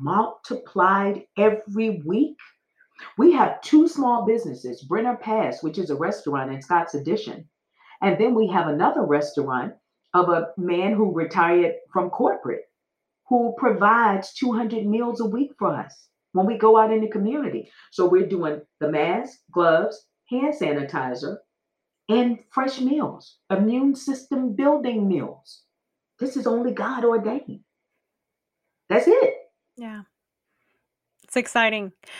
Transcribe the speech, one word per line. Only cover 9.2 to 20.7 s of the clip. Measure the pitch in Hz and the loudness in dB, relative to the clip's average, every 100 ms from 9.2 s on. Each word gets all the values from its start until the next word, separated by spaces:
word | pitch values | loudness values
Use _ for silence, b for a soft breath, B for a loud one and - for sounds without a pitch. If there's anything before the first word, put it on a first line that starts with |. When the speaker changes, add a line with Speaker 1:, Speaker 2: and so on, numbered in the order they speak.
| 147 - 139 127 185 - _ _ _ | -2 -6 -4 -4 -6 -12 _ _ _
Speaker 1:
of | 180 175 | 0 2
a | 170 165 - | 0 -2 -6
man | 175 175 196 | -2 0 0
who | 214 208 | 2 0
retired | 160 160 185 170 175 170 - - | 0 -4 0 4 4 2 -2 -6
from | 185 185 | -4 -4
corporate, | - 262 - - - - _ _ _ _ _ - | -2 -2 -2 -6 -10 -10 _ _ _ _ _ 0
who | 247 233 - | 0 0 0
provides | 247 190 208 233 226 196 - | 0 2 4 4 2 0 -6
two | - 254 | -6 -2
hundred | 226 226 226 208 | -2 -2 -4 -2
meals | 220 240 220 | -2 -2 -4
a | 220 | -4
week | 226 277 - | -2 -4 -2
for | 190 139 | -4 -4
us | - - _ _ _ | -8 -16 _ _ _
when | 185 196 | 0 0
we | 226 | 4
go | 220 240 | 6 6
out | 220 | 6
in | 220 | 2
the | 214 | -2
community. | 208 202 294 233 180 - b b | -2 -2 -2 -4 -6 -12 b b
So | - 175 | 0 4
we're | 185 170 | 4 2
doing | 180 160 151 - - | -2 -4 -6 -10 -6
the | 156 | -2
mask, | 151 165 208 254 - _ | 0 0 -2 -4 -14 _
gloves, | 175 170 160 196 - _ _ - | 2 4 4 2 -6 _ _ -8
hand | 247 294 | -4 -2
sanitizer, | 294 156 | -2 -2